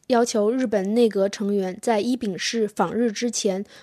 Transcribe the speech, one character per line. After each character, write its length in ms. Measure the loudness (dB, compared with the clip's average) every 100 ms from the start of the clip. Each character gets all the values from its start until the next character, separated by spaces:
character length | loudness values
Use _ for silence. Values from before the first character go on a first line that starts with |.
| 0
要 180 | 2
求 260 | 2 2 0
日 160 | 0 0
本 280 | 0 0
内 160 | 4 4
阁 180 | 4 0
成 260 | 0 -2
员 240 | 0 -2 -4
在 180 | -2 0
伊 160 | 0 -2
秉 220 | -4 -4
氏 280 | -4 -2 -2
访 280 | 0 -2
日 180 | 0 -2
之 180 | 0 -4
前 320 | -2 -2 -2 -6 -14